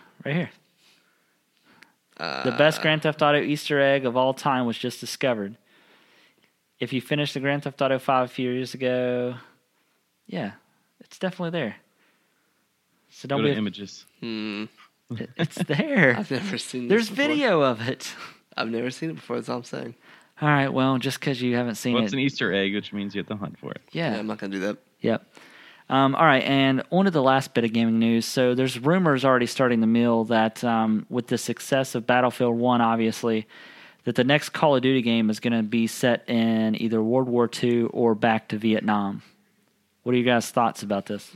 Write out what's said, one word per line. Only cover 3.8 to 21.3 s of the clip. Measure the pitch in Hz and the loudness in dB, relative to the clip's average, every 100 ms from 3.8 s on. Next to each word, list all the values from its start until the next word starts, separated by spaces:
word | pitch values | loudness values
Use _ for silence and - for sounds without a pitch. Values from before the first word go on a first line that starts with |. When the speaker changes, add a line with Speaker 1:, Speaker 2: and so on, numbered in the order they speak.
| 139 139 131 | 4 2 0
Speaker 1:
of | 123 | 0
all | 131 | 0
time | 131 147 127 120 | 0 -2 0 -2
was | 110 | -4
just | 123 - | -6 -8
discovered. | 120 - 135 113 101 117 _ _ _ _ _ _ _ _ _ _ _ _ | -12 -4 -2 -2 -4 -10 _ _ _ _ _ _ _ _ _ _ _ _
If | 123 | -6
you | 131 | -6
finished | - 147 147 | -4 -2 -2
the | 139 | -2
Grand | 135 143 | -2 -2
Theft | 143 - | -4 -2
Auto | 135 131 | 0 0
five | - 131 123 | 2 0 0
a | |
few | - 127 | -2 -4
years | 127 127 | -2 -6
ago, | 127 127 127 123 123 123 123 - _ _ _ _ _ _ _ - | -4 -2 0 0 -2 -4 -8 -16 _ _ _ _ _ _ _ -12
yeah, | 185 104 - _ _ _ _ | -8 -8 -10 _ _ _ _
it's | - - | -20 -8
definitely | 185 180 170 | -8 -6 -6
there. | 170 113 - _ _ _ _ _ _ _ _ _ _ _ _ _ | -4 -6 -8 _ _ _ _ _ _ _ _ _ _ _ _ _
So | - 127 | -18 -4
don't | 139 | 0
Speaker 3:
Go | |
to | 143 | 2
Speaker 1:
be | 120 | 0
a | |
Speaker 3:
images. | 104 95 98 - - _ | -2 -6 -14 -16 -20 _
Speaker 2:
Hmm. | 117 110 107 104 107 - - _ _ | -10 -8 -6 -8 -10 -14 -20 _ _
Speaker 1:
It, | 110 117 - | -12 -10 -6
it's | 165 - 180 | -6 -4 -4
there. | 143 311 262 139 113 | -2 0 4 4 2
Speaker 2:
<laughs> | |
I've | - | -2
never | 131 196 123 | -6 -4 -8
seen | - 127 123 | -8 -8 0
this | |
Speaker 1:
There's | 214 220 | 0 0
Speaker 2:
before. | 202 294 | -2 0
Speaker 1:
video | 302 262 170 | 0 2 2
of | 135 113 113 | 2 0 -4
it. | - - - - - _ - | -6 -10 -14 -18 -20 _ -8
Speaker 2:
I've | 113 | -6
never | 117 123 | -4 -6
seen | 127 160 | -6 -8
it | 156 | -8
before, | - 120 | -8 -8
that's | - | -6
all | 123 | -8
I'm | |
saying. | 120 135 123 - - - _ - | -8 -10 -12 -14 -20 -20 _ -2
Speaker 1:
All | 151 | 2
right, | 143 135 | 4 2
well, | 131 131 131 | 2 2 2
just | 131 - | -2 -4
'cause | 147 | -4